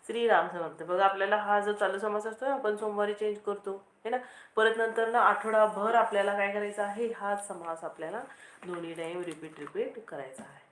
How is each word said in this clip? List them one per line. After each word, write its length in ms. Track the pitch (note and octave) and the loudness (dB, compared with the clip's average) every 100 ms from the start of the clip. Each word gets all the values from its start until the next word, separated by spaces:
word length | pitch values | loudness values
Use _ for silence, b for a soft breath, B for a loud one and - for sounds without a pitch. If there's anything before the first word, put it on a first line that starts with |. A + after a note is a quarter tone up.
| - | -6
श्रीराम 400 | A3+ A#3 F#3 F3 | 0 4 4 4
समर्थ. 360 | F3+ D#3+ - | -4 -8 -8
बघा, 220 | E3 F3+ | -2 4
आपल्याला 300 | G3 F#3+ G3 | 4 4 2
हा 240 | G#3 G3+ G#3 | 2 4 2
जो 140 | G3+ | 2
चालू 260 | G#3 G3+ G3 | 0 0 0
समास 260 | G#3+ G#3 | -2 -2
असतो 200 | A3 G#3+ | -4 -4
ना, 80 | C4 | -2
आपण 220 | C4+ G#3+ | 0 0
सोमवारी 380 | G#3 A3 G#3 G#3 | -2 -4 -2 -2
चेंज 240 | G#3 G#3+ G#3 | 0 -4 -2
करतो, 460 | - G3+ G3+ G3 - _ | -6 -6 -6 -10 -14 _
है 40 | A3+ | -4
ना. 80 | B3 B B B | -4 B B B
परत 220 | - A3 A3 | 4 4 4
नंतर 300 | A3+ A3+ A3+ | 0 2 2
ना, 120 | A#3 | 6
आठवडाभर 760 | G#3 G3+ A3 G#3+ G#3+ G3 G#3+ | 6 4 2 4 4 2 2
आपल्याला 380 | A#3 A3 G3+ G3+ | 4 4 2 2
काय 180 | G3+ G3+ | 0 0
करायचं 320 | G#3 G#3 G3+ | -2 -4 -4
आहे, 240 | G3+ G3+ A#3 | -4 -2 -4
हाच 400 | A3+ G3+ G3+ - | -4 -4 -4 -4
समास 360 | F#3 E3+ E3 | -8 -8 -8
आपल्याला 400 | D#3+ - D#3+ G#3 - B B B | -10 -10 -8 -8 -12 B B B
दोन्ही 280 | F3+ F3 E3 | -10 -8 -8
टाइम 280 | E3 E3 F3 | -8 -8 -6
रिपीट, 380 | F3 D#3 D#3 D3 | -8 -10 -14 -14
रिपीट 460 | C#3+ F#3+ C4+ A#3 | -10 -6 -6 -8
करायचा 380 | - D3+ C3 - | -12 -12 -12 -14
आहे. 220 | - - _ | -18 -20 _